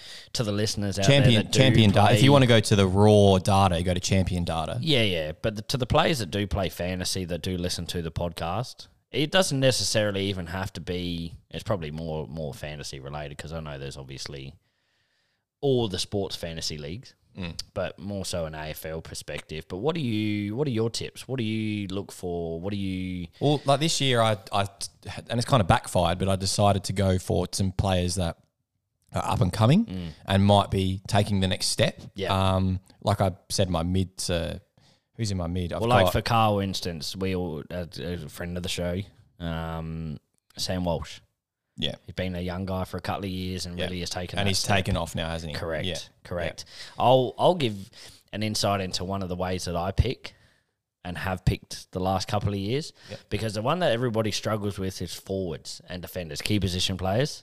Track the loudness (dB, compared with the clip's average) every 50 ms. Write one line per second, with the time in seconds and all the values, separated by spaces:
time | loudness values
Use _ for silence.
0 | -16 -18 -18 -18 -14 -8 -4 -4 -2 0 0 0 0 0 0 -2 -2 -2 0 2
1 | 4 6 6 8 8 8 6 6 4 4 4 6 6 6 8 8 8 8 8 8
2 | 6 6 8 8 8 8 8 8 8 8 6 6 6 6 6 6 6 6 6 6
3 | 8 10 10 10 10 8 8 6 4 4 4 6 6 4 4 2 0 0 0 0
4 | 2 2 4 4 4 2 0 0 -2 -2 -2 -2 -2 -4 -4 -2 0 2 2 2
5 | 2 2 0 0 -2 -4 -6 -4 -6 -4 -4 -6 -6 -4 -4 -4 -2 2 2 4
6 | 4 4 2 0 -2 -2 -2 -2 -2 0 0 -2 -2 -2 -4 -4 -4 -4 -4 -4
7 | -4 -4 -4 -4 -4 -4 -4 -4 -4 -4 -2 -2 -2 -2 -2 -4 -6 -6 -6 -6
8 | -6 -6 -6 -4 -6 -4 -4 -6 -6 -4 -4 -4 -6 -6 -10 -16 -20 -20 _ _
9 | _ _ -4 -4 -4 2 2 2 2 2 0 2 4 4 4 2 0 0 0 2
10 | 2 2 0 0 0 0 -2 -4 -6 -6 -6 -6 -6 -6 -6 -8 -8 -6 -6 -4
11 | -4 -4 -4 -6 -6 -8 -10 -14 -18 _ -14 -10 -4 -4 -4 -4 -4 -6 -8 -8
12 | -6 -6 -6 -6 -6 -8 -8 -8 -8 -8 -8 -10 -12 -12 -10 -10 -12 -12 -12 -12
13 | -12 -10 -10 -10 -10 -10 -12 -14 -12 -10 -10 -10 -10 -10 -12 -10 -12 -12 -12 -12
14 | -14 -14 -14 -12 -12 -12 -12 -12 -14 -16 -18 _ _ _ _ _ _ _ _ _
15 | _ _ _ _ _ _ _ _ _ _ _ _ 0 2 4 4 2 0 -2 -4
16 | -4 -4 -4 -4 -4 -4 -6 -8 -8 -8 -8 -6 -6 -6 -6 -8 -8 -10 -10 -12
17 | -14 -18 -20 _ _ _ _ -12 -10 -10 -10 -12 -14 -10 _ -6 -6 -6 -8 -10
18 | -10 -8 -8 -6 -6 -6 -6 -6 -6 -6 -8 -10 -10 -10 -10 -12 -10 -10 -10 -10
19 | -10 -10 -14 -12 -10 -10 -10 -10 -10 -10 -12 -12 -10 -10 -8 -6 -4 -4 -4 -2
20 | -2 -2 -2 0 0 -2 -2 -2 -4 -4 -4 -4 -2 -2 0 0 -2 -2 -2 -6
21 | -8 -8 -10 -14 -10 -8 -6 -4 -2 -2 -2 -2 -2 -2 -2 -4 -4 -4 -6 -6
22 | -8 -8 -12 -10 -8 -6 -4 -4 -4 -6 -6 -6 -6 -6 -4 -4 -4 -4 -4 -4
23 | -4 -6 -6 -6 -8 -10 -6 -2 0 2 2 2 2 2 2 2 2 0 0 2
24 | 2 4 4 4 4 4 2 0 -4 -2 -2 -2 -2 -2 -4 _ -12 -12 -12 _
25 | -14 -12 -12 -12 -8 -4 -2 -2 2 4 4 4 6 6 4 4 4 0 2 2
26 | 4 4 2 2 2 0 0 0 0 -2 2 4 4 4 4 2 0 -2 -2 0
27 | 2 2 2 2 0 0 -2 -2 -2 -2 -2 -2 -2 0 0 0 0 2 2 2
28 | 0 0 -2 -2 -4 -4 -6 -8 _ _ _ _ _ _ _ _ _ _ _ _
29 | _ _ -6 -4 -2 -2 0 0 0 0 2 4 4 6 6 4 4 2 -4 -8
30 | -8 -10 -12 -10 -2 2 4 6 6 8 8 6 6 4 2 0 2 0 0 -4
31 | -4 0 2 2 2 2 2 2 2 0 0 -2 -2 -2 0 2 0 0 0 -6
32 | -14 -14 -8 -6 -2 0 2 2 4 4 4 2 2 2 0 -2 -4 _ _ _
33 | 0 0 2 2 2 0 0 -4 _ -4 0 0 0 2 0 -2 0 0 2 0
34 | 0 -2 -4 -8 -4 -2 -2 -2 -2 -4 -6 -10 -14 _ _ _ _ _ _ _
35 | _ _ _ -6 -4 -4 -2 -2 -2 -2 -2 -2 -2 -4 -2 -2 0 4 4 6
36 | 6 4 2 0 0 2 4 4 4 4 4 2 0 -2 -4 -4 -6 -6 -8 -6
37 | -8 -8 -6 -4 -4 -2 -2 -2 -4 -4 -6 -8 -10 -8 -8 -8 -8 -8 -10 -10
38 | -8 -6 -6 -8 -8 -12 -12 -10 -10 -8 -6 -6 -4 -4 -4 -2 -2 -2 -2 -4
39 | -6 -8 _ _ _ _ _ -8 -6 -6 -4 -4 -6 -6 -6 -6 -6 -8 -8 -6
40 | -6 -8 -8 -10 -14 _ _ _ _ _ _ -8 -6 -4 -2 -2 0 0 0 -2
41 | -4 -8 -14 -18 -20 _ _ _ _ _ _ _ _ _ _ -6 -4 -4 -4 -8
42 | _ -10 -6 -6 -4 -4 -4 -4 -4 -4 -4 -4 -4 -4 -4 -4 -4 -6 -6 -6
43 | -4 -4 -4 -4 -4 -6 -6 -6 -4 -4 -6 -6 -6 -8 -6 -6 -6 -6 -6 -6
44 | -6 -6 -6 -6 -8 -6 -4 -2 0 0 0 0 2 2 2 2 2 2 0 -2
45 | -2 -4 -4 -4 -4 -4 -4 -6 -6 -8 -8 -6 -6 -4 -4 -4 -4 -4 -6 -6
46 | -10 -12 _ _ -12 -8 -6 -4 -4 -6 -6 -10 -14 -18 -18 -18 -18 -12 -4 2
47 | 6 6 6 6 4 2 0 2 4 4 4 4 0 -2 -2 -6 -10 -16 -18 -20
48 | -20 -20 -20 -20 _ _ -6 -4 -4 -2 -2 0 0 2 2 0 -2 -4 -4 -6
49 | -4 -4 -4 -4 -4 -4 -4 -4 -2 -2 -2 -4 -4 -4 -4 -2 -2 0 2 2
50 | 2 2 -4 -6 -12 -18 -20 _ _ _ _ _ _ _ _ _ _ _ _ _
51 | -12 -10 -10 -6 -4 -4 -4 0 0 0 0 0 -4 _ -16 -16 -14 -10 -6 -2
52 | 0 0 0 0 0 -2 -2 -2 0 -2 -2 -4 -4 -4 -4 -4 -4 -8 -14 _
53 | -16 -16 -16 -16 -8 _ -6 -4 -4 -4 -4 -2 -2 0 0 2 2 2 2 2
54 | 0 0 0 0 0 0 -2 -4 -2 -2 -2 -2 -2 -4 -4 -4 -4 -6 -4 -6
55 | -8 -10 -10 -12 -8 -6 -4 -4 -4 -4 -6 -8 -10 -14 -16 -16 -14 -12 -12 -12
56 | -12 -10 -8 -10 -8 -8 -10 -6 -2 0 0 2 2 0 0 0 -2 -2 -2 -2
57 | -2 0 0 0 0 -2 -4 -10